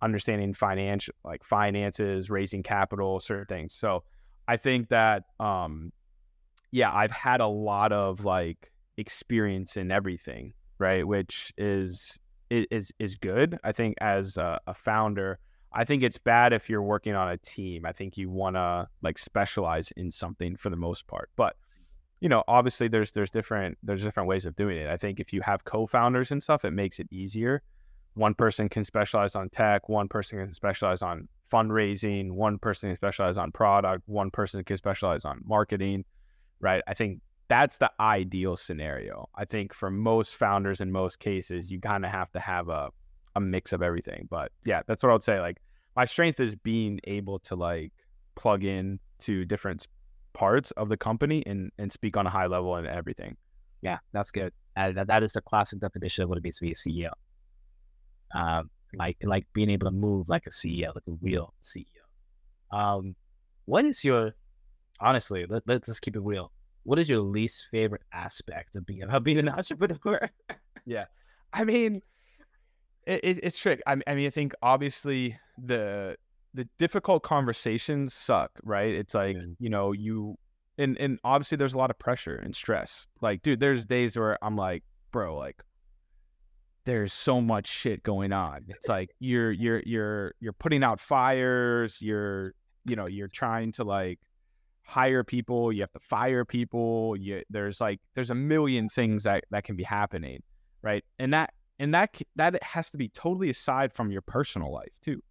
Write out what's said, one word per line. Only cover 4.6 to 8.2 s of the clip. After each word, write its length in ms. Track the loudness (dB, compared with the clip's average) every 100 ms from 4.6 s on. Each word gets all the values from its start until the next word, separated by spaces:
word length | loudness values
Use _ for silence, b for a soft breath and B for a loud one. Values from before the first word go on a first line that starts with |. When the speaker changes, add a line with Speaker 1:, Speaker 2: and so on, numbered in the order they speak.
| 2 0 4
Speaker 1:
that, 360 | 6 6 4 -2 -4
um, 540 | -2 0 -2 -8 -12 -16 _ _ _ _ _ _ -4
yeah, 200 | 2 4
I've 200 | 4 2
had 280 | 2 2 2
a 60 | 2
lot 460 | 0 0 2 4
of, 320 | 4 0 0